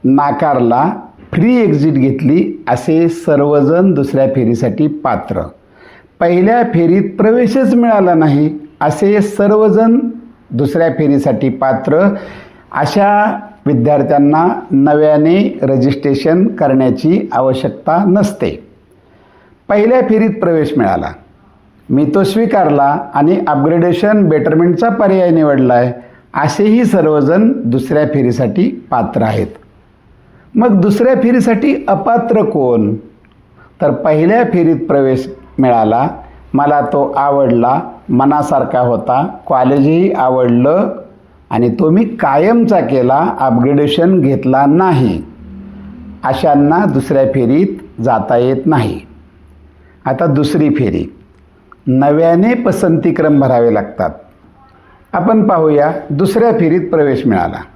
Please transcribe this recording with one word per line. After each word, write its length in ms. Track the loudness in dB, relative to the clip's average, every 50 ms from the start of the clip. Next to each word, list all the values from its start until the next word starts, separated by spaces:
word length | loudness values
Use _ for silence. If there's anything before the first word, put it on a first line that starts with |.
| 0
नाकारला, 880 | 0 0 2 2 0 -2 -2 -2 0 0 0 0 0 2 0 0 -2 -4 -6 -14 -18 -20 -20 -16 -6
फ्री 240 | -2 0 0 2 2
एक्झिट 380 | 2 2 2 0 0 0 0 0
घेतली, 720 | 0 0 0 -2 -2 0 0 2 0 0 -2 -6 -10 -4 -4
असे 400 | -4 -4 -2 -2 0 0 0 0
सर्वजण 840 | -2 -4 -2 0 0 2 2 2 2 2 2 2 2 2 2 2 2
दुसऱ्या 340 | 0 -2 -2 0 0 0 0 0
फेरीसाठी 520 | 0 0 0 0 0 -2 -4 -2 -2 -2 -2
पात्र. 540 | -2 -4 -4 -4 -4 -4 -6 -6 -8 -8 -8 -8 -14 _ _ _ _ _ -20 -20 -20 -20 _ _ _ _
पहिल्या 440 | 0 0 2 2 2 2 2 2 0
फेरीत 540 | 0 0 0 2 2 2 2 0 -2 -2 0
प्रवेशच 580 | 2 2 2 2 2 0 0 0 2 2 2
मिळाला 380 | 2 2 2 2 2 2 2 2
नाही, 460 | 2 2 2 2 2 0 0 -2 -6 -14 -18 -10 _
असे 400 | -4 -2 -2 0 0 0 2 2
सर्वजण 760 | 0 -2 -2 0 0 2 2 2 2 2 2 2 2 2 2 2 0 -2 -8 -10 -16 -20 -20 _ -18 _
दुसऱ्या 380 | -4 -2 -2 -2 0 0 0 0
फेरीसाठी 600 | 0 0 0 0 2 0 0 0 -2 0 -2 -2
पात्र. 680 | -2 -2 -2 -2 -2 -2 -2 0 0 2 2 2 0 -2 -10 -14 -18 -20 -20 -20 -20 -20 -20 -10
अशा 680 | -6 -4 -4 -2 0 0 2 2 2 2 0 0 -2 -6 -10 -16 -20 -8 -4
विद्यार्थ्यांना 840 | -2 -2 0 0 0 0 0 0 0 2 2 2 2 2 2 0 0 -2 -4 -8 -2
नव्याने 880 | 0 2 2 2 2 2 4 4 4 4 4 2 2 2 2 0 -2 -4 -2
रजिस्ट्रेशन 840 | 0 0 2 2 0 -2 -2 -2 -2 -2 0 0 0 2 2 2 0
करण्याची 840 | 0 -2 -2 0 2 2 2 0 0 0 0 0 0 0 -2 -4 -4
आवश्यकता 680 | -2 0 0 -2 -2 -4 -6 -6 -6 -4 -2 -2 0 2 2
नसते. 600 | 2 2 0 -2 -2 -4 -6 -6 -6 -8 -14 -20 -20 _ _ _ _ _ _ _ _ _ _ _ _ -20 _ _ _ _ _ _
पहिल्या 340 | -2 0 2 2 2 2
फेरीत 280 | 2 2 2 2 2 0
प्रवेश 440 | -2 -2 -2 0 0 0 0 -2 -2 -2
मिळाला, 300 | 0 0 -2 -4 -6 -8 -12 -14 -20 -20 _ _ _ _ _ _ _ _ _ _ _ -4
मी 160 | -2 0 0 0 0
तो 80 | 0 0
स्वीकारला 760 | 0 0 0 -2 0 0 0 0 2 2 2 2 2 0 -2 -6 -6 -4
आणि 260 | 0 0 0 0 0 0 -2
अपग्रेडेशन 840 | -2 0 0 0 0 2 0 0 0 0 0 0 2 2 2 2
बेटरमेंटचा 600 | 2 0 0 0 0 2 2 2 2 0 0 -2
पर्याय 400 | 0 0 0 0 2 2 2 2
निवडला 440 | 2 2 2 2 2 2 2 2 2
आहे, 200 | 2 2 0 -4 -8 -16 -20 -20 -20 _ _ -6
असेही 520 | -4 -4 -4 -2 0 2 2 2 2 2
सर्वजण 680 | 2 2 2 2 2 2 2 2 2 2 2 2 2 0 0 -2
दुसऱ्या 400 | -2 -2 -2 -2 -2 0 0 0
फेरीसाठी 800 | 0 0 0 0 0 0 0 -2 -2 0 0 -2 -2 -2 -6 -10 -4
पात्र 300 | -4 -2 -2 -2 -2 -2
आहेत. 260 | -2 -2 -2 -2 -4 -6 -8 -18 -20 -20 _ -20 _ _ _ _ _ _ -20 _ _ _ -20 -20 -20 -6 -2
मग 260 | 0 2 2 2 2
दुसऱ्या 340 | 2 2 2 2 2 2 2
फेरीसाठी 680 | 2 2 2 2 2 2 0 0 0 0 -2 -2 -2 -2 -2
अपात्र 560 | -2 -2 0 0 0 0 0 0 0 0 0
कोण? 520 | 0 -2 -2 0 0 0 0 0 -2 -4 -6 -10 -18 -20 _ _ -20 _ _ _ _ _ -20 -20 -20 _ _
तर 100 | -2 -2
पहिल्या 520 | -2 -2 -2 0 0 2 2 2 2 2 0
फेरीत 440 | 0 0 0 2 2 0 0 -2 -2
प्रवेश 420 | 0 0 2 0 0 -2 -4 -8 -14 -18 -20 -18 -4 -2
मिळाला, 480 | 0 2 2 2 2 2 0 0 -2 -4 -6 -10 -18 -20 -20 -20 -20 -6 -4
मला 280 | -2 0 0 0 0
तो 320 | -2 -2 -2 -2 -2 -2 -2 -2
आवडला, 640 | -2 0 0 0 2 2 2 0 2 0 0 -2 -4 -8 -16 -20 -8 -2
मनासारखा 680 | 0 2 2 2 2 0 -2 0 -2 -2 -2 -2 -2 -2
होता, 480 | 0 0 0 -2 -2 -2 -2 -2 -2 -4 -8 -12 -6 -4
कॉलेजही 640 | -2 0 2 2 2 2 2 2 2 2 2 0
आवडलं 840 | 0 0 0 0 0 0 2 2 2 2 2 2 2 0 0 -2 -6 -12 -16 -20 -20 -20 _ _ _ -20 -14 _
आणि 200 | -2 -2 0 0
तो 200 | 0 0 0 2
मी 140 | 2 2 0
कायमचा 760 | -2 -4 -4 -2 0 0 2 2 2 2 2 2 2 2 0
केला, 480 | 0 0 -2 0 0 2 2 0 0 -2 -4 -2
अपग्रेडेशन 840 | -2 0 0 2 2 2 2 0 0 0 0 0 2 2 2 2
घेतला 440 | 2 0 0 0 -2 0 0 2 2
नाही, 580 | 2 2 2 2 2 2 2 0 0 -2 -4 -8 -12 -18 -20 -20 -20 -18 -18 -18 -20 -20 -20 -20 -20 -20 -20 -20 -20 -20 -8 -6
अशांना 600 | -4 -4 -2 0 2 2 4 2 2 2 2 0
दुसऱ्या 400 | 0 -2 -2 -2 -2 0 0 0 0 0
फेरीत 680 | -2 0 0 2 0 0 -2 -4 -8 -14 -20 -12 -6
जाता 360 | -2 -2 -2 -2 -2 0 0 0
येत 240 | 2 0 -2 -2 -2
नाही. 340 | -2 0 0 -2 -4 -6 -10 -14 -18 -20 -20 -20 -20 _ _ -20 -20 -20 -20 -20 -20 _ _ _ -20 _ _ _
आता 200 | -6 -4 -2 -2
दुसरी 440 | -2 0 0 -2 -2 0 0 0 0
फेरी, 460 | 0 0 -2 -2 -2 -4 -6 -8 -12 -20 -20 _ _ _ _ _ _ _ _ _ -20 _ _ -2
नव्याने 640 | 0 2 2 2 2 2 2 2 2 2 2 2 0
पसंतीक्रम 840 | 0 -2 -2 -2 0 0 0 0 0 0 -2 -2 0 0 2 2 2
भरावे 340 | 2 2 2 2 2 2 0
लागतात. 360 | 0 -4 -6 -6 -6 -6 -6 -6 -10 -20 -20 _ _ _ -20 _ _ -20 _ _ -20 _ -20 -20 _ _ _ -6
आपण 340 | -2 0 2 2 2 2 2
पाहूया, 440 | 0 2 2 2 2 2 2 0 -2 -6 -8 -8
दुसऱ्या 420 | -4 -2 -2 0 0 2 2 2
फेरीत 380 | 2 2 0 0 0 0 -2 -2
प्रवेश 380 | -2 0 0 0 0 0 0 0
मिळाला 340 | 0 0 -2 -4 -6 -10 -16 -18 _